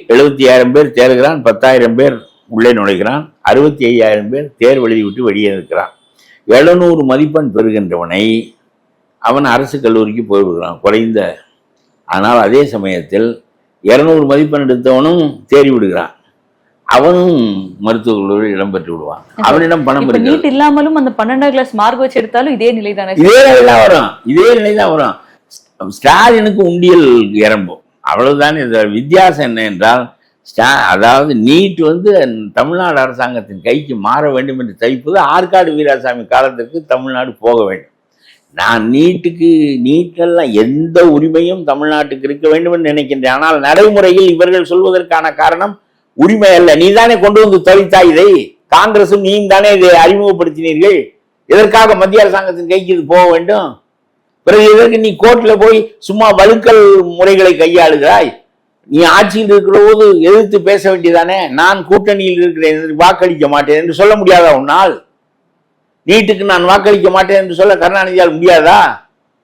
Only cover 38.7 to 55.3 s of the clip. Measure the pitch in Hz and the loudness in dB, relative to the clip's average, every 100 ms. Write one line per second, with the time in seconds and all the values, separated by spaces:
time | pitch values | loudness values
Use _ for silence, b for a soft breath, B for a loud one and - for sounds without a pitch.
38.7 | 117 110 135 165 180 170 170 170 160 147 | -2 -2 0 0 -2 -6 -2 0 0 0
39.7 | 135 123 156 175 170 170 170 147 104 113 | -2 -2 -2 -4 -4 -2 -2 -2 -2 -2
40.7 | 143 165 165 175 147 160 160 170 190 151 | -2 -2 2 2 2 0 -2 -2 -4 -6
41.7 | 143 151 151 143 139 139 147 156 156 175 | -6 -4 -4 -4 -8 -10 -4 0 0 0
42.7 | 170 156 151 135 139 131 131 160 156 139 | -2 -2 -4 -4 -4 -2 -2 0 0 0
43.7 | 160 214 208 190 185 190 165 180 185 170 | 2 2 4 2 4 2 2 0 0 -2
44.7 | 180 190 185 170 165 160 151 156 165 202 | -2 0 -2 -2 -4 -4 -2 -2 -2 -6
45.7 | 202 _ _ _ - 160 220 202 175 175 | -8 _ _ _ -2 0 2 4 4 4
46.7 | 151 180 202 233 226 202 208 220 190 160 | 4 4 4 2 2 2 4 4 2 4
47.7 | 196 190 190 180 156 202 175 104 _ _ | 2 4 4 4 4 4 2 -2 _ _
48.7 | 156 208 208 185 202 190 202 202 196 208 | 0 2 0 0 0 0 -2 0 2 2
49.7 | 202 185 170 165 202 202 180 170 151 165 | 4 4 4 4 2 0 -2 -4 -4 -6
50.7 | 156 196 185 - _ _ _ _ 180 214 | 0 2 0 -4 _ _ _ _ 2 4
51.7 | 226 220 196 190 214 202 190 190 175 170 | 2 2 2 2 2 2 0 -6 -8 -4
52.7 | 185 185 180 147 180 180 165 175 208 165 | -4 -2 -4 0 2 4 2 0 -4 -4
53.7 | 117 _ _ _ _ _ _ - 208 214 | -12 _ _ _ _ _ _ 2 4 6
54.7 | 214 233 226 220 165 220 | 6 4 2 -4 0 2